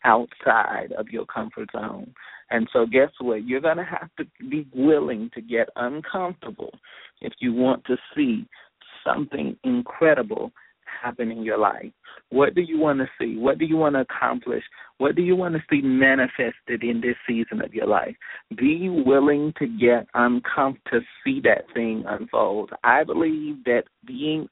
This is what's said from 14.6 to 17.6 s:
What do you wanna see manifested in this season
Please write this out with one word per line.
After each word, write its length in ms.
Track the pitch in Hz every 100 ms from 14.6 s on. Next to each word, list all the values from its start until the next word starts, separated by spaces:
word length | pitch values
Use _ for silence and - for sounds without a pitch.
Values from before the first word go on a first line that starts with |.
| - - - -
What 180 | 139 156
do 60 |
you 140 | 175 180
wanna 280 | 180 160 -
see 120 | 147
manifested 1040 | 135 131 135 135 127 - 120 - - 117
in 180 | 117 117
this 160 | 120 120 -
season 340 | 117 110 110